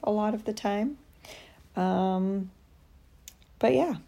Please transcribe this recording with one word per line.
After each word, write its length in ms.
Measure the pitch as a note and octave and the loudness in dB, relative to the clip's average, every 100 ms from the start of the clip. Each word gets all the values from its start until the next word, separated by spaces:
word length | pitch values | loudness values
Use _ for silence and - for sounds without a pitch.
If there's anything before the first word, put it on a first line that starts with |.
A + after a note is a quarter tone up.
a 80 | - | -2
lot 240 | G#3 G#3+ | 0 0
of 120 | G#3+ G#3+ | -2 -4
the 60 | |
time. 460 | G#3+ G3+ G3+ A3+ D4 - - - - - - - - | -4 -2 0 -2 -4 -14 -20 -20 -20 -20 -20 -10 -2
Um, 720 | F#3 F#3 F#3+ F#3 F#3+ G3 F#3+ - - - - - - - - - - - | 0 2 2 2 0 -2 -6 -12 -20 -20 -20 -20 -20 -20 -20 -20 -20 0
but 120 | A3 | 4
yeah 260 | B3+ E4+ G3+ | 4 2 -2